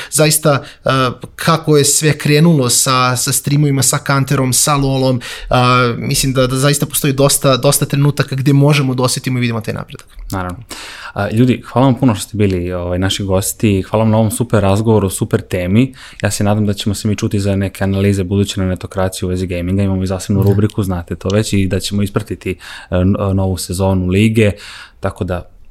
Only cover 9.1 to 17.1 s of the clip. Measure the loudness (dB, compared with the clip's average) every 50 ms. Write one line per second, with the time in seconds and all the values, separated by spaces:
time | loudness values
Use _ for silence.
9.1 | -2 -4 -4 -4 -2 -2 -2 -2 -4 -4 -6 -6 -8 -8 -10 -12 -16 -20 -20 -20
10.1 | -18 -16 -12 -8 -6 -6 -6 -6 -8 -12 -14 -16 -16 -16 -14 -16 -16 -16 -16 -12
11.1 | -6 -6 -4 -2 2 2 2 2 2 -2 -4 -4 0 2 4 4 4 4 2 0
12.1 | 0 0 -6 -8 -2 0 0 2 2 -2 -2 -4 -6 -6 -4 -4 -2 0 0 -2
13.1 | -2 -4 -2 0 0 0 0 -2 -4 0 0 2 2 0 -2 -2 -2 0 2 2
14.1 | 2 2 2 0 0 -2 -2 0 0 2 2 2 2 2 2 2 2 2 2 0
15.1 | -2 -4 -4 -2 -2 -4 -4 -4 -6 -4 -2 2 4 2 2 2 -2 -14 -20 -20
16.1 | -12 -6 -4 -4 -2 0 0 0 2 2 0 0 -2 -2 -2 -4 -4 -2 -2 -2